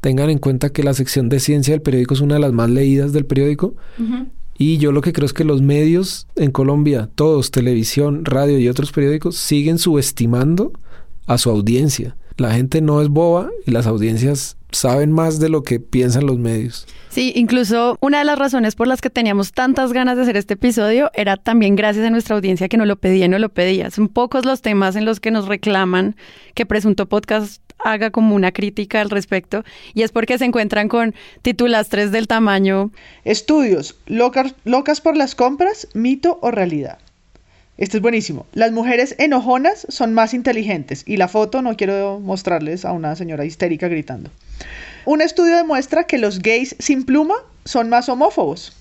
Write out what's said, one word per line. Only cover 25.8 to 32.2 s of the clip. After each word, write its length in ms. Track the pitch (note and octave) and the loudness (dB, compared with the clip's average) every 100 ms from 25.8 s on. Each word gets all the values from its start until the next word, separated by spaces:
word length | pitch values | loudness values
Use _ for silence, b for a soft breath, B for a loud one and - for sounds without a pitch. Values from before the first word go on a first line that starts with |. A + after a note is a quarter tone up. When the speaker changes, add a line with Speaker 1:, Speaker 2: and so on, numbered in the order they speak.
| F#3 F#3 G3 G#3+ B B B | 2 0 -2 -4 B B B
Speaker 2:
que 120 | - A3+ | -8 -2
Presunto 420 | G#3 G#3 F#3+ G3 | 0 0 0 0
Podcast 540 | G#3 - G#3+ G#3 - _ - | -2 -2 -2 -2 -12 _ -6
haga 320 | A3+ G#3+ A3 | -4 -2 -2
como 240 | A#3 A3 | 2 4
una 180 | G3+ F#3 | 4 2
crítica 480 | F#3 G3+ G3+ G3+ A3 | 0 -6 -6 -4 -2
al 100 | G#3 | 0
respecto, 540 | G3+ F#3+ F#3+ - G3+ B B B | -4 -2 -4 -4 -8 B B B
y 80 | - | -4
es 100 | A3 | -2
porque 260 | A#3 A3 B3 | -2 -2 0
se 60 | |
encuentran 440 | B3 A#3 G#3+ G#3 G#3 | 0 0 0 0 0
con 260 | A#3 A3+ B B B | 0 -2 B B B
titulastres 680 | B3 A#3 A#3+ A3+ G#3 G3+ G#3 | -4 0 2 2 0 -2 0
del 140 | G#3+ | -2